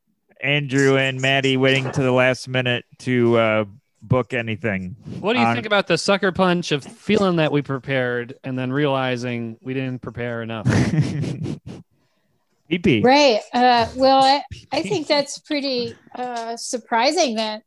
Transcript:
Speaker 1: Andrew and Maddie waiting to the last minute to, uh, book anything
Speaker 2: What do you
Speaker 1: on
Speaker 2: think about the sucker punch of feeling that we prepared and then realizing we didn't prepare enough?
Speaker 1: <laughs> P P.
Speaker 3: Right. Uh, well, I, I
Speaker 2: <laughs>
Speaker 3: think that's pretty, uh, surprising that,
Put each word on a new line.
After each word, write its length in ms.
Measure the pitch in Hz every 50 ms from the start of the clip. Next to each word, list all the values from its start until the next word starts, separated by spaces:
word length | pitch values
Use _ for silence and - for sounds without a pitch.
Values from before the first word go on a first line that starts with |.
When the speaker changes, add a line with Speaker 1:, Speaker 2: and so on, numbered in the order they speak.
| _ _ _ _ _ _ _ -
Speaker 1:
Andrew 560 | - 135 143 147 143 131 131 139 139 135 135
and 220 | 135 135 135 131 131
Maddie 380 | 131 135 135 139 131 135 131
waiting 340 | 131 131 135 135 135 131 131
to 100 | - 147 135
the 80 | 127
last 360 | 127 127 127 127 127 - -
minute 380 | 131 127 131 123 123 120 117 - _ - -
to, 380 | - 127 127 123 120 117 117
uh, 280 | 117 113 110 110 110 107 101 101 - _ _ _ _
book 340 | - 101 127 127 120 - 127
anything 600 | 120 117 113 107 - - 113 98 95 92 90 - - - - - -
Speaker 2:
What 140 | - 196 240
do 60 | 247
you 60 | 233
Speaker 1:
on 80 | 233 233
Speaker 2:
think 100 | 240 214
about 220 | 214 208 202 185
the 100 | - 175
sucker 340 | 156 - - 202 185 208 190
punch 400 | 165 - 190 180 175 175 170 -
of 120 | 156 139 -
feeling 540 | - - - - - 208 208 196 185 175
that 140 | 165 156 147
we 120 | 143 147 135
prepared 720 | - 135 127 - 139 135 131 127 123 123 120 120 120 131 _ -
and 160 | 135 131 127
then 120 | 131 127
realizing 840 | 131 143 147 143 135 131 131 127 127 120 123 123 120 117 117 113 113 _ -
we 100 | 131 131
didn't 300 | 135 131 127 127 123 -
prepare 400 | 127 113 120 120 120 117 117 113
enough? 240 | 110 113 110 101
Speaker 1:
<laughs> 2000 | - - - 123 - - 156 139 - - 143 - - - - - - - - - - - - - _ _ _ _ _ _ _ _ _ _ _ _ _ _ _ _ -
P 80 | 160 185
P. 220 | 170 196 131 -
Speaker 3:
Right. 380 | - 247 269 294 294 269 220 202 - - -
Uh, 340 | 247 247 254 240 240 226 226 -
well, 280 | 254 262 269 269 269 269
I, 200 | 269 277 285 269 - - - - -
I 100 | 262 285
Speaker 2:
<laughs> 20 | 330
Speaker 3:
think 240 | 392 415 349 285
that's 300 | - 302 285 285 285 - -
pretty, 560 | _ - 302 285 262 277 254 240 240 233 226 - _ - -
uh, 420 | - 247 247 240 233 226 226 233
surprising 800 | 226 - - - 233 - - 240 226 240 285 320 359 320 262 220
that, 280 | 220 220 214 214 214 _